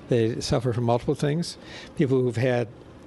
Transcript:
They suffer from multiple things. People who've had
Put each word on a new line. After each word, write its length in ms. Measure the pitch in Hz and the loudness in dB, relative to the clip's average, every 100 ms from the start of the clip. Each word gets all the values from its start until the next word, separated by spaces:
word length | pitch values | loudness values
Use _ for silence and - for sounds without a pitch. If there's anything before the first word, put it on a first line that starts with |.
| - | 0
They 320 | 117 113 127 | 2 2 0
suffer 320 | - 139 131 | -2 0 0
from 120 | 113 | 0
multiple 300 | 117 120 - | 2 2 0
things. 420 | 139 147 156 175 - - - - - | 0 0 0 -4 -10 -16 -18 -8 0
People 240 | 143 131 | 2 4
who've 140 | 127 113 | 2 2
had 320 | 131 123 113 - - - | 2 2 0 -6 -20 -20